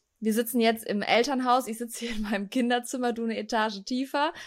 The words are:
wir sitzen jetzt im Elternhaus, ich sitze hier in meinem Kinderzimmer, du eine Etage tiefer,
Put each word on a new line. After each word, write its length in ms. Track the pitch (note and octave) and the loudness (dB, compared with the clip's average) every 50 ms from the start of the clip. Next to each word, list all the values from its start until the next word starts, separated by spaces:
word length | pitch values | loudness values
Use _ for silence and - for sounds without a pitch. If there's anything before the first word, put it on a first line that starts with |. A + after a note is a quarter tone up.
| _ _ _ - | _ _ _ -2
wir 140 | G#3 A3 G#3 | 0 2 2
sitzen 280 | A#3 A#3 - - A#3 | 2 0 0 2 4
jetzt 240 | A3+ A3+ A3+ A3 - | 4 4 4 2 -2
im 160 | - G#3 G3+ | -4 -2 -2
Elternhaus, 640 | - - G3 A3+ A#3+ C#4+ C4+ B3+ B3+ B3 B3 C4 B3+ | 2 4 4 4 4 2 0 0 2 4 4 4 2
ich 100 | B3+ A3+ | 0 -6
sitze 280 | A3+ A#3+ A#3 - - A#3 | -6 -8 -8 -8 -8 -6
hier 100 | A#3+ A3+ | -4 -4
in 60 | G#3+ G#3+ | -4 -2
meinem 260 | G#3 A3 G3 G3+ F#3+ | -2 -2 -2 -2 -2
Kinderzimmer, 600 | - C4 A#3 A#3+ B3 B3 A#3+ - - B3+ B3 A#3+ A3+ | 0 0 2 2 2 0 -2 -4 -4 -2 -2 -2 -2
du 120 | A#3 A3+ | -2 -2
eine 120 | A3+ A3 | -4 -2
Etage 460 | G#3 G#3+ - B3 A3 G#3+ A3 G3+ G3 G3 | -4 -4 -2 0 0 0 0 -2 -6 -6
tiefer, 500 | - B3+ B3+ C4+ C4 - C#4+ D4 E4 E4+ - - | -4 -2 -2 -2 -2 0 0 0 0 -2 -6 -14